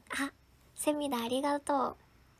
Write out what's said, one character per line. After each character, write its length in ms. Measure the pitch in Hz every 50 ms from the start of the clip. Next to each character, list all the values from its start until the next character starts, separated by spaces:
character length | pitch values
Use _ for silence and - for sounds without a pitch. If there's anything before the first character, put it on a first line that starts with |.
| - -
あ、 220 | - - 277 277 - - - - - - - - -
セ 200 | - - 302 302
ミ 160 | 294 294 277
だ、 80 | 269 233
あ 100 | 226 233
り 140 | 247 262 285
が 180 | 285 285 285
と 300 | - - 285 269 247 -
う。 60 | - - - - - - - - - -